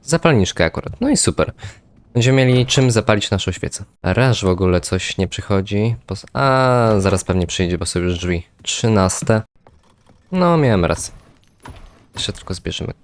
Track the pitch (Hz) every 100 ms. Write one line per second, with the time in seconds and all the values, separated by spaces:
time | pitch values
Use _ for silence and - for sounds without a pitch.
0 | - 165 170 131 90 - 82 - - -
1 | 269 247 - - - - - - _ _
2 | _ 120 120 135 127 127 123 - 131 113
3 | 104 107 - 98 - 92 - - - _
4 | 92 92 131 113 95 90 92 90 - 95
5 | - - 92 - - 98 95 101 113 117
6 | - 98 - 127 135 131 131 123 117 104
7 | 95 95 - 92 87 - 90 87 90 90
8 | 90 87 90 85 - _ - - 120 107
9 | 95 - - 110 - _ - _ _ _
10 | _ _ _ 185 180 165 139 101 82 78
11 | - - - _ _ _ - - - -
12 | _ - - 98 - 90 - - - -